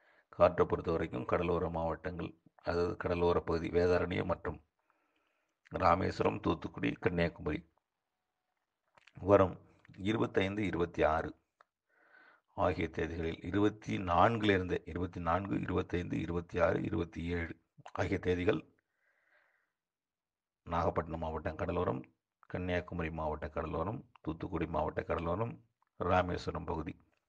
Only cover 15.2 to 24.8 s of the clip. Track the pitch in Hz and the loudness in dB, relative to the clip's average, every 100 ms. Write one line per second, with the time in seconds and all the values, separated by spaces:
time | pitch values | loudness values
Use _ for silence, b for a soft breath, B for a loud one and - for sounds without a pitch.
15.2 | 82 87 101 - - - 90 87 87 - | 0 0 0 -2 0 -2 0 -2 -2 -2
16.2 | 92 85 82 90 82 - - 90 82 - | -2 -4 -4 -2 0 0 -2 -2 -4 -6
17.2 | 85 87 85 - _ _ - - 95 98 | -4 -4 -4 -10 _ _ -10 -4 -2 -2
18.2 | 90 90 87 147 - _ _ _ _ _ | 0 0 2 0 -2 _ _ _ _ _
19.2 | _ _ _ _ _ _ _ _ _ _ | _ _ _ _ _ _ _ _ _ _
20.2 | _ _ _ _ - 85 85 85 80 80 | _ _ _ _ -4 0 0 0 -2 -4
21.2 | 80 80 - - 85 87 95 127 - _ | -4 -4 -6 -4 -4 -2 -2 -2 -8 _
22.2 | _ _ - - 90 90 - 90 80 80 | _ _ -10 -6 -2 -2 -2 -4 -4 -4
23.2 | 78 76 78 - 78 76 80 131 - - | -4 -4 -6 -6 -4 -4 -4 -6 -10 -12
24.2 | - 80 - 85 82 82 | -8 -8 -6 -4 -2 -2